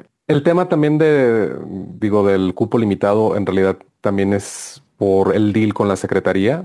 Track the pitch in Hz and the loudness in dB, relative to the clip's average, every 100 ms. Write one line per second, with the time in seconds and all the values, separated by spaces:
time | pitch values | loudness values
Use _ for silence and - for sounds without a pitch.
0 | - _ - 151 156 170 180 160 147 151 | -14 _ -2 0 2 0 0 0 2 2
1 | 156 147 123 113 85 65 80 95 - - | 2 4 2 2 -2 -6 -10 -12 -12 -6
2 | 107 104 101 98 92 - 113 123 107 92 | 0 2 2 2 0 -2 -2 0 0 0
3 | 101 104 110 104 95 95 95 92 _ _ | 0 2 0 -2 -2 0 0 -2 _ _
4 | 104 98 98 101 - - - - _ - | -4 0 0 0 -4 -14 -16 -20 _ -4
5 | 101 95 95 95 104 110 107 - 104 92 | 0 2 2 2 0 0 0 0 -2 -2
6 | - 95 92 95 101 160 | -2 -2 0 0 0 -2